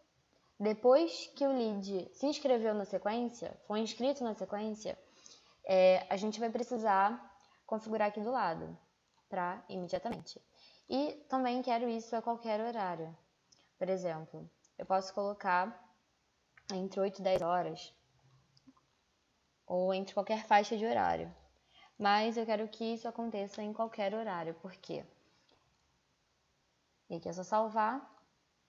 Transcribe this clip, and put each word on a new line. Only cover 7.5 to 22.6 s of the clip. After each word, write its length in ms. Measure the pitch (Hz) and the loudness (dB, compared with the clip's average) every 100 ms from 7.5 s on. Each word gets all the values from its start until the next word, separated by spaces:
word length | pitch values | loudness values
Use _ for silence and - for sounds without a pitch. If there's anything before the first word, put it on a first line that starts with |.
| _ - | _ -6
configurar 420 | 220 220 214 208 | -6 -2 0 0
aqui 120 | 214 | 0
do 100 | 214 | -2
lado, 460 | 262 185 165 165 170 _ _ _ _ _ | 0 0 -2 -6 -12 _ _ _ _ _
pra 380 | 190 175 208 - | -4 -4 -4 -8
imediatamente. 680 | 185 175 185 233 - - - _ _ - - - | -8 -4 -4 -4 -8 -10 -18 _ _ -20 -18 -4
E 260 | 262 294 - - | 0 0 -4 -2
também 320 | 262 254 247 | 0 2 0
quero 260 | 254 233 240 | 0 0 0
isso 260 | 226 220 | -2 -2
a 60 | 226 | -4
qualquer 400 | 226 233 233 214 | -2 -2 -2 -2
horário. 560 | 233 226 185 170 160 165 _ _ _ _ _ - | -2 -2 -2 -4 -8 -12 _ _ _ _ _ -4
Por 100 | 185 | 0
exemplo, 580 | 190 180 151 156 156 165 _ _ - | 0 0 -4 -8 -14 -16 _ _ -8
eu 80 | |
posso 300 | - 190 190 | 0 0 0
colocar 520 | - 202 202 196 180 202 - - _ _ _ _ _ _ - - | -2 -4 -2 2 2 2 -4 -18 _ _ _ _ _ _ -16 -8
entre 300 | 190 190 196 | -6 -4 0
oito 200 | 202 196 | -2 0
e 20 | |
dez 180 | 190 185 | 0 2
horas, 540 | 170 180 160 160 - - _ _ _ _ _ _ 262 - _ _ _ _ _ _ _ _ - | 2 2 0 -6 -14 -20 _ _ _ _ _ _ -20 -20 _ _ _ _ _ _ _ _ -4
ou 280 | 180 185 | 0 2
entre 180 | 190 190 | 0 -2
qualquer 320 | - 190 220 | -2 -2 -2
faixa 320 | 214 208 208 220 | 6 6 6 0
de 80 | |
horário. 500 | 220 233 90 82 85 - - _ _ - - - | 0 2 2 0 -2 -12 -20 _ _ -20 -18 0
Mas 380 | 190 208 226 226 | 4 4 4 0
eu 80 | |
quero 240 | 220 214 | 0 0